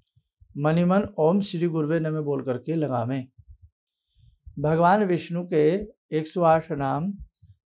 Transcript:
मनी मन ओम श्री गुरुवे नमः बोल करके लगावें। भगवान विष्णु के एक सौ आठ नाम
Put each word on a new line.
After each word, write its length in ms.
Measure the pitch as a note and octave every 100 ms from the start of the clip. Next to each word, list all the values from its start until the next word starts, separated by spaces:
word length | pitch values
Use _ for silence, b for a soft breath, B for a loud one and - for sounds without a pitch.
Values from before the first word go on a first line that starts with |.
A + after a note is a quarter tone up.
| _ _ _ _ - C#3
मनी 280 | D3+ E3
मन 180 | F3 F#3+ G#3 -
ओम 220 | D#3 G3
श्री 260 | G3 E3+ E3+
गुरुवे 340 | D#3+ D3+ E3
नमः 200 | D#3 D#3
बोल 240 | D3 C#3
करके 300 | B2+ B2 D3
लगावें। 540 | E3 C#3+ B2 A#2 C3+ - _ - - - _ _ _ _ _ - _ - -
भगवान 460 | D3 E3 E3+ G#3
विष्णु 420 | G3 E3+ - E3+ F3
के 260 | E3 D3+ F#3+ G#3 _ _ D#3
एक 80 | D#3
सौ 160 | F#3
आठ 300 | E3 D#3+ D#3+
नाम 420 | C#3+ C#3 C#3 F#3 G3+ - _ - -